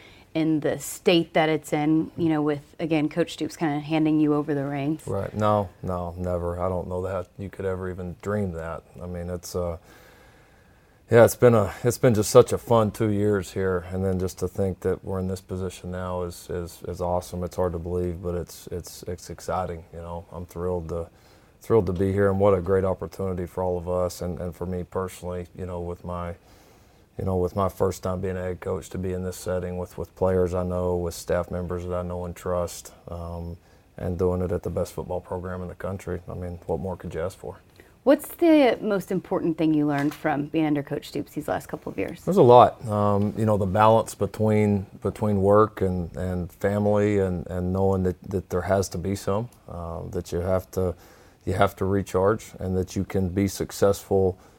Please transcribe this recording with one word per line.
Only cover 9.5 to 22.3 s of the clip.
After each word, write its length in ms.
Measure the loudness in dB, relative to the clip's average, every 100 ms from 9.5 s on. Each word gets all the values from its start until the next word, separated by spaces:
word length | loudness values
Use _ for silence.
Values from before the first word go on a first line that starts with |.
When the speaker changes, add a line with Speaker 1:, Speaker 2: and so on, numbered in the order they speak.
| -4
Speaker 2:
uh, 220 | -4 -6 -14 -20 -20 -20 -20 -20 _ _ -20 _ _ _ 4
yeah, 140 | 8
it's 140 | 8 8
been 180 | 6 6
a, 180 | 2 0 -2
it's 120 | 2
been 160 | 4
just 180 | 4 6
such 200 | 6 6
a 60 | 4
fun 340 | 2 2 2
two 200 | 0 0
years 420 | 2 2 2 -2
here, 320 | -2 0 -2 -4
and 120 | -2
then 160 | 0 0
just 180 | -2 -4
to 100 | -6
think 320 | -2 -2 -2
that 240 | -2 -2 -4
we're 140 | -4
in 100 | -4
this 100 | -6
position 500 | -8 -8 -8 -8 -10
now 320 | -8 -6 -6
is, 260 | -6 -10 -10
is, 340 | -8 -8 -10 -10
is 140 | -6
awesome. 420 | -2 -2 -4 -8
It's 140 | -6 -2
hard 160 | -2
to 80 | -2
believe, 420 | -4 -2 -2 -4
but 140 | -6 -6
it's, 320 | -8 -12 -12
it's, 300 | -10 -12 -14
it's 260 | -12 -12 -12
exciting. 560 | -12 -6 -4 -4 -8 -12
You 80 | -14
know, 240 | -12 -12 -12
I'm 120 | -14 -12
thrilled 440 | -6 -4 -4 -4
to, 180 | -8 -8 _ -20 -20 _ _
thrilled 240 | 2 2 4
to 80 |
be 180 | 0 2
here, 180 | 4
and 120 | 4